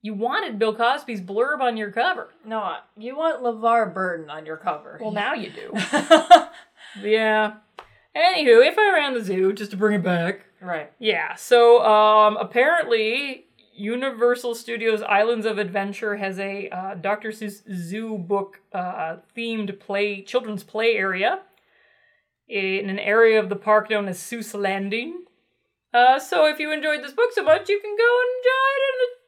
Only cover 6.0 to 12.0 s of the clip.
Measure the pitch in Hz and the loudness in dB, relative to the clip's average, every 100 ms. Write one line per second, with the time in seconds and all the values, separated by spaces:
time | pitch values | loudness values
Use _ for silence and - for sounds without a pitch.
6 | 294 320 - 349 - - _ _ - 202 | 4 4 8 6 6 -16 _ _ -20 -10
7 | 208 220 220 214 214 214 _ - - _ | -2 0 2 2 0 -6 _ -20 -20 _
8 | _ 294 349 359 285 233 277 - 415 349 | _ 0 2 2 6 8 8 6 2 2
9 | 285 247 196 185 190 214 208 190 214 208 | 0 -4 -4 0 0 -2 -8 -2 0 2
10 | 180 175 170 190 _ _ 185 165 151 _ | 0 -2 -2 -6 _ _ -8 -8 -8 _
11 | 220 170 156 - - 240 233 240 220 214 | -4 -2 -6 -10 2 6 8 8 6 6